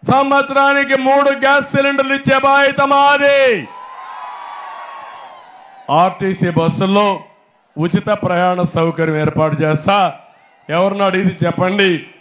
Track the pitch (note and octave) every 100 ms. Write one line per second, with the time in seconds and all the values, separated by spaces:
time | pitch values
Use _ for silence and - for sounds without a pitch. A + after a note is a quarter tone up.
0 | - B3+ C#4 C#4 C#4 C#4 C#4 C#4 C#4 C4+
1 | C4 C#4 C#4 C4+ C4+ C#4+ - C#4+ C#4 C#4
2 | C4+ C#4 C4+ C4+ C#4 C#4 C#4 C#4 C#4 C#4
3 | C#4+ C#4+ C#4+ C#4 C4 G#3+ D3 - - -
4 | - - - - - - - - - -
5 | - - - - - - - - - C#3+
6 | F#3 F3+ G3 F#3+ F3+ E3 E3 - F#3+ G3
7 | G#3 F#3+ - _ _ _ _ - E3 G3
8 | G#3 G#3 F3 F3 F3+ F3+ F3 E3 E3 E3
9 | D#3+ D3+ D3+ D#3 D#3 D3+ D#3 D3+ D3+ G3+
10 | F3+ - - _ _ _ - D#3+ F#3+ G3
11 | G3 F#3 F#3+ F3 E3+ E3 F3+ G3+ G3 E3
12 | - -